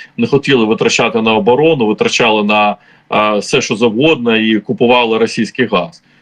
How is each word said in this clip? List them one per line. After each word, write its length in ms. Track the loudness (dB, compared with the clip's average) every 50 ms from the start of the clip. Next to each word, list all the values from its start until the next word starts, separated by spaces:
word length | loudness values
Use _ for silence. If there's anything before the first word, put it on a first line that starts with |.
| -20 -12 _
не 100 | -6 -2
хотіли 380 | 0 0 0 0 0 0 2 2
витрачати 560 | 0 0 0 0 0 0 0 -2 -2 -2 -2
на 140 | 0 0 0
оборону, 520 | 2 2 2 2 2 2 2 2 2 0
витрачали 560 | 0 0 0 -2 -2 0 0 0 0 0 0 0
на, 320 | 0 0 0 0 0 -2 -4 _ _ _ _ _ -4
е, 260 | -2 -2 0 0 0
все, 240 | -2 -2 -2 -2 -2
що 140 | -2 -2 -2
завгодно, 640 | 0 0 0 2 2 2 2 2 0 0 0 0
і 220 | 0 2 0 0 0
купували 580 | -2 -4 -2 0 2 2 2 2 2 0 0
російський 480 | 0 0 -2 -2 -4 -4 -4 -4 -4 -4
газ. 380 | -2 -2 -2 -4 -6 -10 _ _ _ _ _